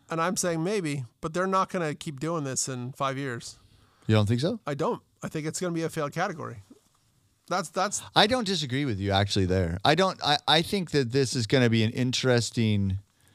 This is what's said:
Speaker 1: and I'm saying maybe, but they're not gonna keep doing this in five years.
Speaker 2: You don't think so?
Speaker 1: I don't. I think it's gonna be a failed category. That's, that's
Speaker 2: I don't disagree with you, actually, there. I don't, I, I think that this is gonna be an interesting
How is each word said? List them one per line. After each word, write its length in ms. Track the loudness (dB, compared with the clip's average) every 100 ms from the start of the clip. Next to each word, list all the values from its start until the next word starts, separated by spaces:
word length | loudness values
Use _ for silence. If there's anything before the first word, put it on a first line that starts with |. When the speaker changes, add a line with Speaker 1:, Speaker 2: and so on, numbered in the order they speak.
| -8
Speaker 1:
and 100 | -2
I'm 140 | 0 0
saying 260 | -2 0 0
maybe, 400 | 0 -2 -4 -6 _
but 120 | -6
they're 140 | -2 0
not 220 | 2 0
gonna 260 | -2 -2 -4
keep 240 | -8 -6
doing 240 | -4 -2
this 240 | -2 -4 -4
in 240 | -6 -8
five 260 | -4 -4 -4
years. 400 | -6 -6 -10 -18 _ _ _ _ 2
Speaker 2:
You 100 | 4
don't 120 | 4
think 140 | 2
so? 180 | 0 -2 -6
Speaker 1:
I 60 |
don't. 280 | -2 -2 -2 -8 _
I 60 | -10
think 180 | -6 -6
it's 140 | -4
gonna 120 | -4
be 100 | -4
a 60 | -4
failed 220 | -4 -6
category. 460 | -4 -4 -6 -10 -12 -18 -20 _ _ _ _ _ _ -6
That's, 220 | -4 -2
that's 340 | -2 -2 -4 0 4
Speaker 2:
I 120 | 4
don't 180 | 4 0
disagree 400 | -4 -2 -2 -2
with 140 | -2
you, 120 | 0
actually, 340 | 2 2 2 2
there. 340 | 2 0 0
I 120 | 2 4
don't, 240 | 2 0
I, 140 | 0 0 4
I 140 | 2
think 300 | 2 -2 0
that 200 | 0 2
this 240 | 2 0 0
is 120 | 2
gonna 220 | 4 6
be 140 | 4
an 80 | 2
interesting 1080 | 0 -2 0 2 2 2 0 2 2 0 -2 -6 _ _